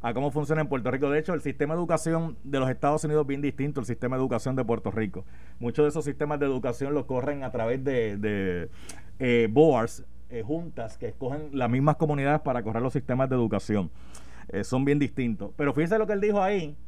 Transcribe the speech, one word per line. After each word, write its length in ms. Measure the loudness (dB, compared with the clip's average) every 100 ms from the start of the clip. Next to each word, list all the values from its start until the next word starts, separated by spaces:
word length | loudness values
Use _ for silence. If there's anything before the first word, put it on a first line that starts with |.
a 120 | -2
cómo 160 | -2 -2
funciona 320 | -2 0 0
en 60 | 0
Puerto 220 | 0 0
Rico. 200 | 0 2
De 80 | 0
hecho, 160 | 0
el 80 | -2
sistema 320 | -2 -2 -2
de 60 | 0
educación 580 | 0 0 2 0 0 -6
de 160 | -4 0
los 120 | 0
Estados 340 | 2 2 2
Unidos 160 | 2 2
es 60 | 2
bien 160 | 0
distinto 380 | -2 0 -2 -2
al 60 | -4
sistema 300 | -2 0 0
de 60 |
educación 340 | 0 0 0 -2
de 80 |
Puerto 260 | 0 0 0
Rico. 360 | -2 -2 -4 -10 -12 -10 -6
Muchos 260 | -4 4
de 60 | 4
esos 160 | 4 -4
sistemas 340 | -2 -2 0
de 60 | 2
educación 480 | 2 0 -2 0
los 100 | -2
corren 400 | 0 -2 -2 -4
a 60 | -4
través 340 | -2 0 0
de, 320 | 0 2 0 0
de, 540 | 0 0 0 0 -4 -8 -10 -10 -10 -2
eh, 300 | 2 4 4
boards, 560 | 6 6 6 2 -4 -10 -10 -8
eh, 100 | -8
juntas 540 | -4 -4 -4 -8 -8 -6
que 120 | -8
escogen 420 | -6 -4 -4 -4
las 160 | -2 2
mismas 280 | 4 4 4
comunidades 440 | 2 2 2 2
para 220 | 2 -2
correr 200 | 0 0
los 120 | 0
sistemas 340 | 0 0 0 2
de 80 | 4
educación. 540 | 4 2 2 0 0 -6 -10 -10 -10 -10 -6
Eh, 160 | -6
son 220 | 0 2 4
bien 120 | 4
distintos. 520 | 2 0 -2 -2 -6 -2
Pero 160 | 0
fíjese 240 | 2 2 2
lo 80 | 2
que 80 |
él 80 | 2
dijo 200 | 2 2
ahí 360 | 2 0 -2 -8